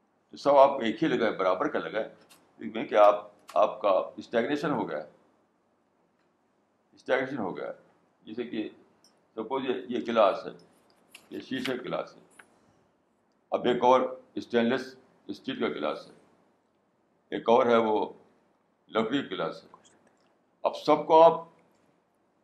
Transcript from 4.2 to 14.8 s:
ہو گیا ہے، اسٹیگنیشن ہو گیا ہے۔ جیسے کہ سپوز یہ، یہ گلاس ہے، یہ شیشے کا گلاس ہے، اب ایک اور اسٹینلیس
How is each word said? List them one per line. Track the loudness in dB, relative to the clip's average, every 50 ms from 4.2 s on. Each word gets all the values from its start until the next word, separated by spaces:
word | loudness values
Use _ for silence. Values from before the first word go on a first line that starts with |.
| -12 -4 -2 -2 -2 -2 -4 -4 -4 -4
ہو | -4 -4 -6 -6
گیا | -8 -10 -10
ہے، | -12 _ _ _ _ _ _ _ _ _ _ _ _ _ _ _ _ _ _ _ _ _ _ _ _ _ _ _ _ _ _ _ _ _ _ _ _ _
اسٹیگنیشن | -12 -4 -2 -2 -2 -2 -4 -6 -6
ہو | -6 -6 -6
گیا | -8 -10 -12
ہے۔ | -12 -14 _ _ _ _ _ _ _ _ _
جیسے | -16 -12 -10 -10
کہ | -8 -8 -8 -8 -10 -12 -18 _ _ _ _ _ _ _ _ _ _ -12
سپوز | -12 -10 -6 -6 -6 -4
یہ، | -4 -6 -6 -6 -6
یہ | -6 -6 -4 -2
گلاس | 2 4 4 4 2 0 -6
ہے، | -12 -14 -16 -20 _ _ _ _ _ _ _ _ _ -20 -20 _ -16
یہ | -16 -14
شیشے | -12 -10 -8 -8 -6 -6 -6 -6
کا | -8
گلاس | -8 -8 -8 -8 -10 -12
ہے، | -20 _ _ _ -20 -20 _ _ _ _ _ _ _ _ _ _ _ _ _ _ _ _ _ _ _ _ -6
اب | -6 -2 0
ایک | 0 0 2 4
اور | 4 4 4 2 -2 -6 -12 -18 _ -14
اسٹینلیس | -14 -10 -4 -2 0 0 0 -2 -4